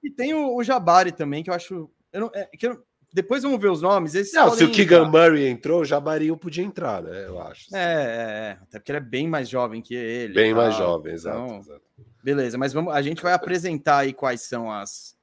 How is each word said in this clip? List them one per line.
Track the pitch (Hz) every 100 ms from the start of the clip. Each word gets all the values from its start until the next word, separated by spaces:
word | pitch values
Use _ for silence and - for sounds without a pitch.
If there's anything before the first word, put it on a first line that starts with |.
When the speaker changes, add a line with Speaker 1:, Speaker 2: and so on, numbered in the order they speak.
Speaker 1:
E | 294
tem | 277 262
o, | 311 285 247
o |
Jabari | 233 254 170 175 185
também, | 170 147 143
que | 160
eu |
acho, | 175 170 185 156 _ _
eu | 190
não, | 226
é, | 185 -
que | - 233
eu, | 240 _ _ _
depois | 165 190 269
vamos | 262 254
ver | 202
os | 170
nomes, | 175 202 165
esses | 160 202
Speaker 2:
Não, | 330 269
se | 233
o | 160
Speaker 1:
podem |
Speaker 2:
Keegan | - 190 170 156
Speaker 1:
entrar. |
Speaker 2:
Murray | 156 165 156 135
entrou, | 120 - 170
o |
Jabarinho | 147 147 147 156 156 160
podia | 180 156
entrar, | 196 190 165 104
né? | 82 90 95
Eu | 90
acho. | 82 - - 196
Speaker 1:
É, |
é, | 175
é. | 165 131 113 113 107 110 95
Até | 95 107
porque | -
ele | 147
é |
bem | 127 127 160
mais | 160 123
jovem | 127 120 113
que | 117
ele | 123 113 120 117
Speaker 2:
Bem | 95 110
Speaker 1:
e |
Speaker 2:
mais | 110 117
Speaker 1:
tal, | 110 90
Speaker 2:
jovem, | 85 78
exato, | 82 82 78
Speaker 1:
então | 123 104
Speaker 2:
exato. | 101 71 _ _ _ _
Speaker 1:
beleza, | 131 143 127 117
mas | 139
vamos, | 131 175
a | 147
gente | 143 165
vai | 175
apresentar | 175 170 180 175 156 151 143
aí | 139
quais | 135 135 120
são | - 123 113
as | 104 101 - - _